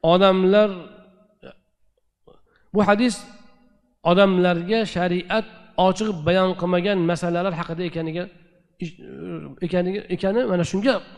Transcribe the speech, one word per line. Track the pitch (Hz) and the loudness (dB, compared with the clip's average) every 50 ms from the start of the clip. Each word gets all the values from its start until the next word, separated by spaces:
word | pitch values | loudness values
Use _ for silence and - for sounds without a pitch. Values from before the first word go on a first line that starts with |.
| - | 4
odamlar, | 165 170 185 196 196 190 190 185 185 196 208 214 208 196 180 160 - - - - _ _ _ _ _ _ _ - - - _ _ _ _ _ _ _ _ _ _ _ _ _ _ - - _ _ _ _ _ _ _ - | 4 4 6 6 4 4 4 4 4 4 4 4 2 0 -8 -14 -18 -20 -20 -20 _ _ _ _ _ _ _ -20 -20 -20 _ _ _ _ _ _ _ _ _ _ _ _ _ _ -20 -20 _ _ _ _ _ _ _ 0
bu | 196 208 | 2 4
hadis | 202 208 202 240 247 220 - - - - - - - - _ _ _ _ _ _ _ _ _ _ | 4 4 4 4 0 0 -2 -12 -20 -20 -20 -20 -20 -20 _ _ _ _ _ _ _ _ _ _
odamlarga | 165 175 185 202 196 190 180 180 180 175 170 170 175 220 226 220 | 2 4 6 6 4 4 4 2 2 2 0 -2 -2 -2 -2 -2
shariat | - - 180 175 180 175 180 - - 190 220 214 - - - - - - | -2 -2 -2 -2 0 -2 -2 -4 -2 -4 -4 -4 -4 -14 -20 -20 -12 -2
ochiq | - 180 190 185 185 220 220 208 165 147 | 2 2 2 2 0 -2 -4 -4 -2 0
bayon | 165 175 185 185 185 180 185 | 2 2 2 2 0 -2 -2
qilmagan | 175 175 180 180 175 202 202 190 | -2 0 0 0 0 0 0 0
masalalar | 170 165 175 165 175 170 170 170 180 196 175 | 0 0 -2 -2 -2 -4 -2 -2 -2 -4 -4
haqida | 156 175 - 170 165 180 | -6 -8 -8 -8 -8 -8
ekaniga, | 175 - 165 165 160 156 175 180 202 - - - _ _ _ _ _ _ _ 185 165 - - - - 131 135 160 185 170 165 156 143 139 - | -6 -6 -6 -8 -6 -6 -8 -10 -10 -14 -20 -20 _ _ _ _ _ _ _ -12 -12 -12 -16 -20 -20 -16 -14 -12 -12 -12 -12 -12 -14 -12 -8
ekaniga, | - 175 - 180 180 180 190 208 - - | -8 -4 -2 -2 -2 -2 -4 -6 -6 -6
ekani | 180 175 - 190 196 233 262 | -8 -4 -2 -2 0 0 0
mana | 233 185 180 170 | 0 0 0 0
shunga | 160 - 190 202 269 247 190 - - - | 0 -2 -2 0 0 0 0 -4 -12 -20